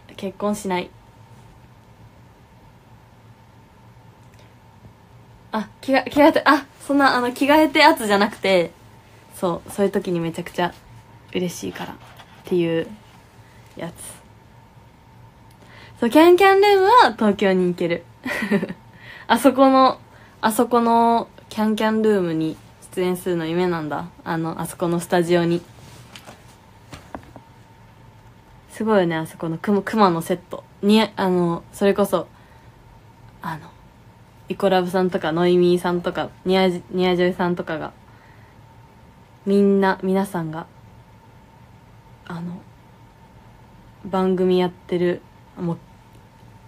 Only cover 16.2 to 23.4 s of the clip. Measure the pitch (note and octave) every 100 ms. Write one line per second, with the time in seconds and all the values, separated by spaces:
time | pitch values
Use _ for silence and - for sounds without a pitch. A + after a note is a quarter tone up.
16.2 | E4+ F4+ G4 G4 G#4 G4+ F#4+ B4 C4+ A3
17.2 | G#3+ G3+ G3 F#3 F3+ F3 E3+ E3+ - -
18.2 | B3+ - G3+ G3+ F#3 - - - - -
19.2 | - A#3 C#4 B3+ C4+ C4 C4 - - -
20.2 | - - A3+ A3 A#3+ A#3+ A#3 A#3 A#3 A#3
21.2 | - - - - G#3+ G#3+ A3 A3 A3 G#3
22.2 | F3 D#3+ D#3+ - - - - - F3+ F3+
23.2 | F#3 E3+